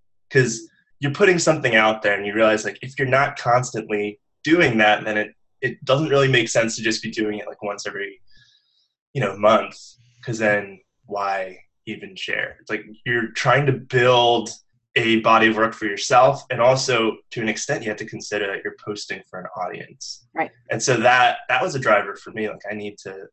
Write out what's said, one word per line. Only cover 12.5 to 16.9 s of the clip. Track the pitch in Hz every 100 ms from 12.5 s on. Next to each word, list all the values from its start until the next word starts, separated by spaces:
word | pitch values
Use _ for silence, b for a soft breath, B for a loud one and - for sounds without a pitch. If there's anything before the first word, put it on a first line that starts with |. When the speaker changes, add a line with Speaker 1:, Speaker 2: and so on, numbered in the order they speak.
| -
Speaker 1:
It's | -
like | 107 107 107
you're | - 120 113
trying | - 131 127 143
to |
build | 123 - 127 123 123 120 117 104 - _ _ _
a | 123 113 113
body | 113 110 110
of | 107
work | 110
for | - 107
yourself, | 101 - 127 131 135 -
and | 120
also | 120 131 -